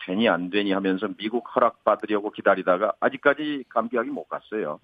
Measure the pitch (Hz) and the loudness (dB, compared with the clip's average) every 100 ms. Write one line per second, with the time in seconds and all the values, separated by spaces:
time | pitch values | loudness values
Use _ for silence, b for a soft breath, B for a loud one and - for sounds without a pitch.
0 | - 95 117 85 90 101 101 95 95 92 | -4 2 2 2 0 -2 0 0 0 -2
1 | 107 92 104 117 - 127 120 - - 104 | -4 -6 -4 -4 -2 2 2 2 0 0
2 | 104 104 104 - 104 95 92 90 104 - | 0 -2 -2 0 2 2 4 2 2 0
3 | 120 135 143 139 151 143 120 117 113 120 | -2 0 0 0 -2 -6 -4 -4 -2 -2
4 | 127 127 76 76 _ 107 78 76 | -2 -6 -8 -12 _ -6 -4 -6